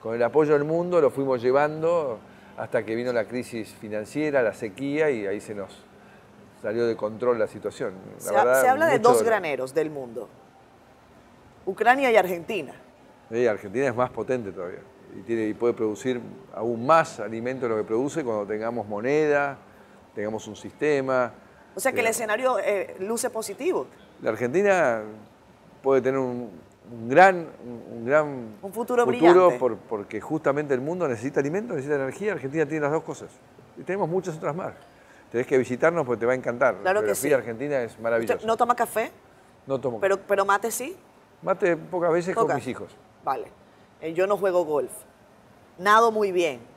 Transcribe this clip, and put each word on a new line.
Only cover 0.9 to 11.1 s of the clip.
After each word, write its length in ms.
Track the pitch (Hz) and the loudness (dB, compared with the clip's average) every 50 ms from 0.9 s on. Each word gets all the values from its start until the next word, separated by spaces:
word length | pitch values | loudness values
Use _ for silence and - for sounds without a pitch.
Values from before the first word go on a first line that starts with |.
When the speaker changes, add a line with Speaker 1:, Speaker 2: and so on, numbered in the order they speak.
| 175 170 | 4 4
Speaker 1:
lo 100 | 156 127 | 4 4
fuimos 320 | - 131 139 135 131 123 113 | 4 2 0 0 0 2 2
llevando 760 | 127 127 139 147 151 156 156 156 165 175 170 156 135 113 104 98 - - - - - - | 4 4 4 4 2 0 -2 -2 0 0 0 0 -2 -6 -8 -12 -20 -20 -20 -20 -20 -12
hasta 280 | - 120 110 - 123 110 | -12 -10 -4 -2 -4 -2
que 100 | 104 113 | -2 -4
vino 180 | 117 120 127 123 | -4 -2 -2 0
la 120 | 120 107 | -2 -2
crisis 460 | 98 117 123 120 - - 117 107 98 - | -2 -4 -8 -8 -6 -8 -10 -10 -10 -14
financiera, 680 | - - 107 104 107 107 101 - 147 151 151 139 135 123 | -16 -12 -8 -8 -8 -8 -6 -4 -4 -2 0 2 2 2
la 100 | 107 98 | 2 0
sequía, 560 | - - 110 92 98 135 139 143 151 156 151 | -2 -8 -10 -8 -6 -6 -4 0 0 2 2
y 160 | 139 117 104 | 0 0 -2
ahí 140 | 98 98 107 | -4 -4 -6
se 140 | 98 - 110 | -8 -10 -10
nos 280 | 101 98 92 - - - - - - - - - - - - - - - - - - - | -10 -10 -12 -14 -20 -20 -20 -20 -20 -20 -20 -20 -20 -20 -20 -20 -20 -20 -20 -20 -10 -6
salió 240 | 113 110 117 117 | -4 -2 0 0
de 80 | 117 113 | 0 0
control 440 | 110 - 107 110 107 120 123 123 117 | -2 -4 -6 -6 -2 0 0 2 2
la 80 | 107 98 | 0 -2
situación. 460 | - 113 - 104 - - 139 110 92 92 95 104 104 | -2 -8 -8 -8 -6 -6 -8 -8 -8 -10 -16 -16 -16
La 40 | - | -10
Speaker 2:
Se 80 | - - - | -6 2 4
ha-, 80 | - - | 4 6
Speaker 1:
verdad, 160 | 120 127 135 | 6 6 6
Speaker 2:
se 80 | 135 254 | 6 4
habla 180 | 262 285 320 | 4 4 4
de 60 | 330 285 - | 4 2 6
Speaker 1:
mucho 40 | 214 240 | 6 6
Speaker 2:
dos 100 | 247 233 | 6 6
Speaker 1:
dolor. 80 | 214 233 226 | 6 4 2
Speaker 2:
graneros 420 | 208 185 160 143 131 127 127 131 | 0 0 -2 -4 -4 -4 -2 0
del 160 | 160 151 156 | 0 -2 0
mundo, 380 | 151 143 135 120 117 123 107 - - - - - _ - - - _ - - _ - - - _ | -4 -8 -10 -10 -10 -12 -12 -12 -16 -20 -20 -20 _ -20 -20 -20 _ -20 -20 _ -20 -20 -20 _